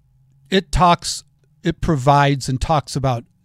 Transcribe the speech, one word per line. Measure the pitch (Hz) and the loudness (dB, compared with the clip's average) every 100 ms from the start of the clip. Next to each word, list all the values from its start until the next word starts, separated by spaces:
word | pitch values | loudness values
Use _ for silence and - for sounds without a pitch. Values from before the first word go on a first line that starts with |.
| _ _ _ _ _ | _ _ _ _ _
it | 190 - | -4 -2
talks, | - 180 170 - - - _ _ _ | 2 2 2 -2 -12 -14 _ _ _
it | 170 160 | -6 -4
provides | - 151 127 143 143 143 - | -2 0 4 4 4 0 -4
and | 131 | -4
talks | - 156 - 143 | 0 -2 -2 -4
about | 131 120 - _ | -2 -4 -8 _